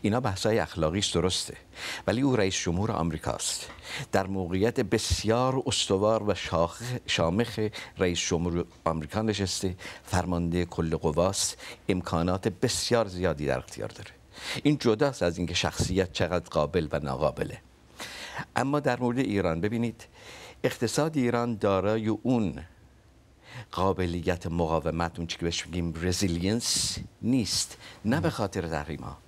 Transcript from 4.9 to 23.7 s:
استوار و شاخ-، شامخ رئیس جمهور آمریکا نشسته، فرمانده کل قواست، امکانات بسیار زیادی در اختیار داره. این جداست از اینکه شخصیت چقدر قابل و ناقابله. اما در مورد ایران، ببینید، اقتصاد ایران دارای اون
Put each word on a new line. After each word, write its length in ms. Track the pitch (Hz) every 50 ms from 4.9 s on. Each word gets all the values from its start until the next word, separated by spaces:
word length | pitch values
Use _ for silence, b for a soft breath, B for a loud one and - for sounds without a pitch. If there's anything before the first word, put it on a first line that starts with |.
| - 110 - - - - - 104 110 120 131 131 131 131 -
استوار 560 | - 107 - - - 101 95 101 107 110 110 104
و 120 | 104 98
شاخ-، 480 | - - - - 82 85 85 - - 113 120 123 - -
شامخ 540 | - - - 85 82 85 104 120 117 110 - 107 104 B B B B B -
رئیس 200 | 98 90 87 82
جمهور 460 | - - 95 82 82 87 85 87 87 - - - -
آمریکا 380 | 82 80 80 76 76 - 107 110
نشسته، 520 | 110 104 95 101 92 - - - 95 90 B B B B B B
فرمانده 600 | - - 90 85 87 90 85 87 85 82 90 87
کل 320 | 87 - - 85 82 80
قواست، 600 | 78 - 85 76 85 87 95 101 - - - - B B B B B B -
امکانات 600 | 101 90 87 - - 82 82 90 90 98 - 113
بسیار 600 | 90 - - 120 - - - - 120 117 113 98
زیادی 380 | 90 90 90 90 78 73 76
در 120 | 69 65 64
اختیار 300 | - - - - 52 53
داره. 220 | - - - - - - - - B B B B B B B
این 160 | 143 151 143
جداست 440 | - 120 107 107 147 143 127 - 87
از 160 | 87 85 90
اینکه 160 | 90 80 85
شخصیت 580 | - - 82 - - - - 90 95 95 87 -
چقدر 360 | - - 80 87 87 82 -
قابل 400 | - 82 76 73 - 90 80 76 -
و 60 | 76
ناقابله. 580 | 73 73 65 64 76 73 - - - - - - - - - - - - B B B B B B B B B B B B -
اما 240 | - 123 135 143 147
در 200 | 135 139 123 120
مورد 180 | 127 120 120 127
ایران، 420 | 135 - 104 101 92 87 80 82
ببینید، 460 | 85 107 113 117 120 117 110 - - - B B B B B B B B B B -
اقتصاد 520 | 131 - - - 110 - - 147 160 156
ایران 380 | 147 127 120 120 120 120 120 117
دارای 540 | 101 107 104 98 95 92 101 110 110 110 107
اون 460 | 107 - - 117 127 120 107 87 67 - 73 - - - - - - - _ - - - - _ - _ B B B 127 113 B